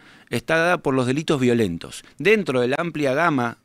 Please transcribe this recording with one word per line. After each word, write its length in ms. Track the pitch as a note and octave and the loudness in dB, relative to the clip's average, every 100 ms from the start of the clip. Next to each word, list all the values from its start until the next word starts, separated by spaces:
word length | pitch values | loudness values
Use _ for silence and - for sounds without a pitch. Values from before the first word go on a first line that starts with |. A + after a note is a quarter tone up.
| - - - | -20 -20 -8
está 260 | A#2+ - D#3+ | -6 -2 0
dada 200 | E3+ F3 | 2 0
por 160 | D3 C3 | 0 0
los 100 | B2 | 0
delitos 340 | C#3 D#3+ D3 | -2 0 2
violentos. 640 | B2 A#2+ G2+ E2+ C2+ - - - | 4 2 0 -4 -10 -18 -20 -4
Dentro 420 | D#3+ A3 D#3 B2+ | 2 2 2 0
de 80 | B2 | 0
la 100 | C#3+ | -2
amplia 340 | E3+ D3+ C#3 | -4 -2 -2
gama 460 | C3+ E3+ C#3 A#2+ A2+ | 0 2 0 -2 -6